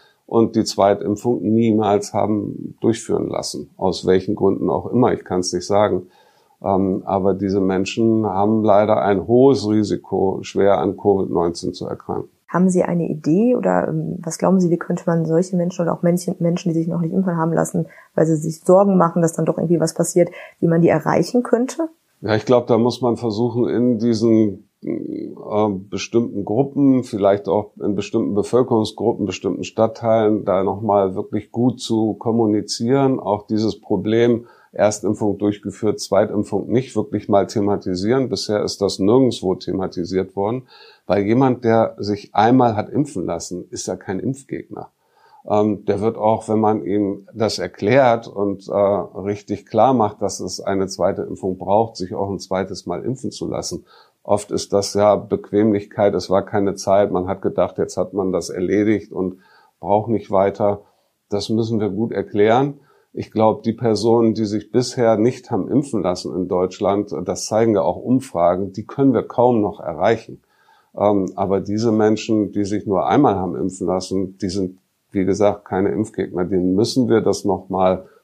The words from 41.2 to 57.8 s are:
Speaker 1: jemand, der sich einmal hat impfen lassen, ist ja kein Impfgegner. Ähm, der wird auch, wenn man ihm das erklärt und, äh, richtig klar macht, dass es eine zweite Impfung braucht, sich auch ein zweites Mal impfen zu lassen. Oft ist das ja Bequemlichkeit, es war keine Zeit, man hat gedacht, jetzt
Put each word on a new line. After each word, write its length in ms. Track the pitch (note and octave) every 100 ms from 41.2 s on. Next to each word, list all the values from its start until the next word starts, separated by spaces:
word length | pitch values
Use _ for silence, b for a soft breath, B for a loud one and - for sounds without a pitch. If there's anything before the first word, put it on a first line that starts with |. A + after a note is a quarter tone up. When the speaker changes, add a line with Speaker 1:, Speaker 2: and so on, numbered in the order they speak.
Speaker 1:
jemand, 420 | G2+ A#2 C3+ B2 A#2
der 300 | A2+ A2 -
sich 360 | G#2 G2+ -
einmal 440 | - A2 C3 B2 G#2
hat 120 | G2+
impfen 360 | A#2 C#3+ G2 F2
lassen, 400 | E2+ - F2+ -
ist 180 | F2 -
ja 100 | F#2+
kein 240 | - F#2+
Impfgegner. 680 | G2 C3+ - - - - - b b b b b -
Ähm, 380 | G#2 G#2+ G2
der 160 | - G2+
wird 160 | A2 -
auch, 320 | G#2+ A2+ -
wenn 140 | A2
man 240 | G#2+ G#2+ D2+
ihm 420 | G2+ G2+ G2 -
das 260 | G#2+ A2 -
erklärt 680 | F2+ - G2+ C3 B2+ A#2 -
und, 400 | G2 G2+ F#2+ -
äh, 20 |
richtig 920 | G2+ G2+ G2+ E2+ - F#2+ G#2 - - -
klar 280 | A2 A#2+
macht, 280 | C3 G#2 G#2
dass 180 | G2+ -
es 220 | F#2+ -
eine 260 | - G2 F#2+
zweite 360 | - F2+ G2
Impfung 340 | E2+ F#2 G2 F#2
braucht, 400 | - G2+ A2+ -
sich 180 | F#2 G#2
auch 140 | G2
ein 100 | F#2+
zweites 460 | - F#2+ F#2+ F#2 -
Mal 180 | F2
impfen 280 | - C3 G#2
zu 180 | - -
lassen. 340 | - - F3 b b b b
Oft 280 | - G#2 -
ist 200 | - -
das 220 | G2+ G2
ja 240 | G2+ G#2 G2
Bequemlichkeit, 960 | G#2+ G2+ - G#2 A2 G2+ G#2 - G2+ F#2
es 140 | -
war 160 | F#2+ G2
keine 300 | G#2+ G2+ F#2+
Zeit, 360 | - G2 G#2
man 160 | F#2 F2+
hat 140 | F#2+
gedacht, 360 | G2 F2 F2+
jetzt 200 | -